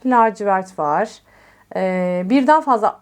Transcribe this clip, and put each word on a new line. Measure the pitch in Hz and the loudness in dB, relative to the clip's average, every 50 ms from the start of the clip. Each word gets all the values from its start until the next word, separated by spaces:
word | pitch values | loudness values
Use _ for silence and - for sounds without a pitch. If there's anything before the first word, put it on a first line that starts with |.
| - | -2
Lacivert | 262 247 240 226 226 196 - 208 202 190 190 185 185 - - | 0 2 4 4 2 0 -2 -2 -2 -2 -2 -2 -6 -8 -6
var. | 151 147 147 175 214 220 - - _ _ _ _ _ _ _ _ _ _ - | -4 -2 0 -2 -2 -4 -6 -20 _ _ _ _ _ _ _ _ _ _ -8
Ee, | 185 185 185 185 185 180 180 180 180 180 | -6 -4 -4 -2 -2 -2 -2 -4 -4 -4
birden | 185 254 285 262 - - 220 | 0 0 0 4 4 2 2
fazla, | 311 277 254 214 214 - - - | 4 0 0 0 0 -2 -4 -4